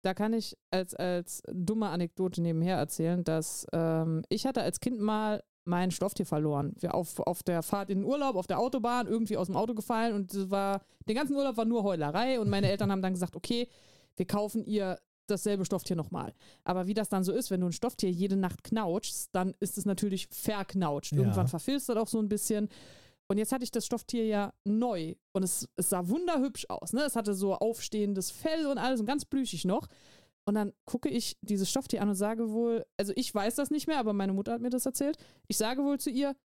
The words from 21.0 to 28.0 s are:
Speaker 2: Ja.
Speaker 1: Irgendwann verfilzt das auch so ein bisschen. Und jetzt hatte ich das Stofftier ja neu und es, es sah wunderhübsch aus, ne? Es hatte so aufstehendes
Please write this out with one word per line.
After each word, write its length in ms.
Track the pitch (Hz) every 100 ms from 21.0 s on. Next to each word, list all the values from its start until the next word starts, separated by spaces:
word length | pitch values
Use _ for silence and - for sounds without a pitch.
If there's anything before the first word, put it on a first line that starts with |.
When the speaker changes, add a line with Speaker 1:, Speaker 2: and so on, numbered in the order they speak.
| -
Speaker 2:
Ja. 60 | 147
Speaker 1:
Irgendwann 280 | 123 190 127
verfilzt 400 | 160 - 277 269
das 80 | 226
auch 120 | 220
so 120 | 226
ein 80 | 214
bisschen. 400 | 208 - 208 208 - - - - _ _
Und 80 | 202
jetzt 160 | 214
hatte 100 | 262
ich 80 | 240
das 140 | 233 -
Stofftier 400 | 233 - 240 220
ja 260 | 208 202 - 202
neu 460 | 214 247 190 160 180 _
und 100 | 190
es, 260 | 185 - - -
es 120 | 180
sah 200 | 185 175
wunderhübsch 560 | 277 359 311 262 - -
aus, 240 | 190 175
ne? 120 | 233
Es 120 | 294 233
hatte 180 | 208
so 200 | 190 196 -
aufstehendes 760 | 220 226 - 214